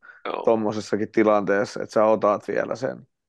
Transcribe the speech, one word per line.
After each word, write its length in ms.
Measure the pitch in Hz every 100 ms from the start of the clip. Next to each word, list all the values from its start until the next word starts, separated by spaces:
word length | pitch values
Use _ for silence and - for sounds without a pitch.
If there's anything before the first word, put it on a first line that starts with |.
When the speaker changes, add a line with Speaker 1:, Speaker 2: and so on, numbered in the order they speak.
| - -
Speaker 1:
Joo. 180 | - -
Speaker 2:
tommosessakin 680 | 120 113 107 107 - 101 104
tilanteessa, 680 | 113 107 104 101 101 104 -
että 100 | 104
sä 120 | 110
otat 440 | 107 107 101 98 -
vielä 280 | - - 110
sen 320 | 131 - - _